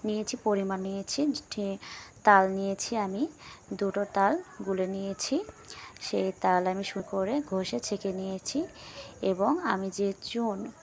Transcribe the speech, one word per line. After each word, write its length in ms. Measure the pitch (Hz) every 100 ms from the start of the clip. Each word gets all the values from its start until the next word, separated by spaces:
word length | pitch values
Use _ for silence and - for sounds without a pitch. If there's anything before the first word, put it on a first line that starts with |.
নিয়েছি। 320 | 214 214 208 247
পরিমাণ 360 | 214 202 196 190
নিয়েছি, 460 | 190 196 196 - 302
যে 520 | 247 - - 202 190 - - - -
তাল 260 | - 202 190
নিয়েছি 460 | 190 196 196 - 233
আমি, 300 | 196 196 302 - - - -
দুটো 320 | 196 196 196 202
তাল 280 | 202 196 330 370 - 196
গুলে 200 | 190 190
নিয়েছি। 580 | 196 196 196 - 285 427 - - - - -
সেই 320 | - 202 190 190
তাল 260 | 190 180 185
আমি 180 | 190
সুন্দর 260 | 196 196 185
করে 320 | 196 190 285 285
ঘষে 300 | 190 185 233
ছেঁকে 320 | - 202 196
নিয়েছি। 540 | 190 190 190 - 277 359 - - - - -
এবং 380 | 190 180 208 330
আমি 300 | 320 196 196
যে 220 | - 202 196
চুন 480 | - 233 233 196 233 -